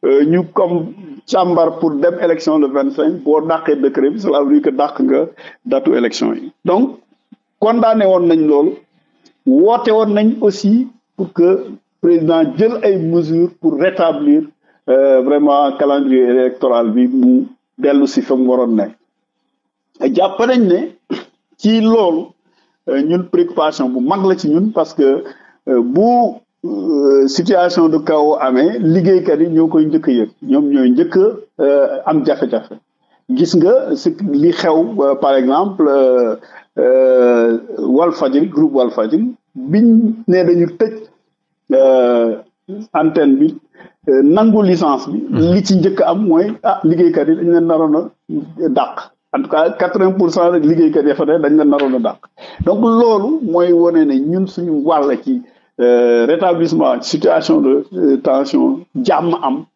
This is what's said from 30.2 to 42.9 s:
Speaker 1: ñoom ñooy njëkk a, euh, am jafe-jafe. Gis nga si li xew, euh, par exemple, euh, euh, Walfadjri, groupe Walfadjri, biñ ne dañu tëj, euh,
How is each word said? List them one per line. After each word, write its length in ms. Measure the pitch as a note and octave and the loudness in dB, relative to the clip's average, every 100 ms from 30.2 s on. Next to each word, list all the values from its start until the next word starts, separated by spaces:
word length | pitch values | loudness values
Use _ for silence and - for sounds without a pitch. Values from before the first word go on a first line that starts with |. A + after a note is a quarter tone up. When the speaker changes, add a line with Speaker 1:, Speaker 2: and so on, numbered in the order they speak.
| A2 _ | -2 _
Speaker 1:
ñoom 220 | - C#3 D3 | -2 0 2
ñooy 200 | C#3 B2+ | 2 2
njëkk 260 | B2 E3+ F#3 | 2 0 2
a, 460 | G3+ A3+ - - | 0 -2 -18 -4
euh, 240 | C#3+ C#3+ C3+ C3+ - | 0 2 0 -2 -2
am 180 | D#3+ | -2
jafe-jafe. 500 | C3+ C#3 C#3 A2+ - - _ _ _ _ _ | -2 -2 -2 -4 -8 -20 _ _ _ _ _
Gis 220 | B2+ D#3 F3+ | -2 0 2
nga 380 | F3 B3+ - C#3+ | 2 2 0 -4
si 180 | F3+ D#3 G3+ | -4 -4 -4
li 180 | C#3+ D#3+ | 0 0
xew, 420 | E3+ F3+ D#3+ F3 A3 | 0 0 0 -2 -2
euh, 140 | C#3 C#3 | -2 0
par 180 | C#3+ C#3 | 0 0
exemple, 480 | B2+ C#3 G#2+ F#3+ D3+ | 0 0 -2 -2 0
euh, 500 | C#3 C3 B2+ A#2 A2 - - _ - | 2 2 2 0 -4 -12 -20 _ -2
euh, 800 | B2 C3 C3 B2+ B2 A#2+ A#2 A#2 - - | 2 2 4 4 4 2 0 -2 -6 -8
Walfadjri, 680 | B2 C3 E3+ - C#3 C#3 E3 | -2 0 0 -2 -2 0 -2
groupe 260 | D3+ D#3 | 0 0
Walfadjri, 600 | C3+ B2 - A2 D#3 A#3+ A#3+ _ | 0 -2 -2 -2 -2 -4 -8 _
biñ 600 | C3 C3 F#3+ A#3 A3+ A3 - - | -16 -4 2 4 4 2 -4 -2
ne 140 | F3+ | 0
dañu 220 | F3 F3 E3+ - | 2 0 0 -2
tëj, 140 | A3 - - _ _ _ _ _ _ | -4 -4 -20 _ _ _ _ _ _
euh, 600 | C3 C3+ C3 B2 A#2+ A#2 A2 - _ - G3+ G#3+ | 2 2 2 2 0 -2 -4 -12 _ -16 -16 -8